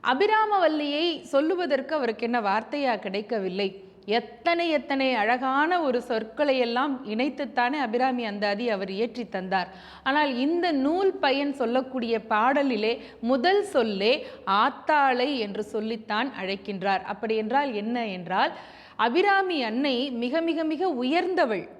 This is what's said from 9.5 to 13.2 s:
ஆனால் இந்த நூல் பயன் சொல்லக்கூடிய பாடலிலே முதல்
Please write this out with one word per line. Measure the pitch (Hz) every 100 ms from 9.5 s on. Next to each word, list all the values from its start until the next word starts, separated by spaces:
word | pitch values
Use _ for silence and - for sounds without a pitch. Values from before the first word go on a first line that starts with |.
| 190 180 - - -
ஆனால் | - 285 294 247
இந்த | 277 349 349
நூல் | 294 269 349 392 -
பயன் | 285 269 285
சொல்லக்கூடிய | 277 233 247 262 262 226 226 226
பாடலிலே | 214 233 285 277 226 214 233 -
முதல் | -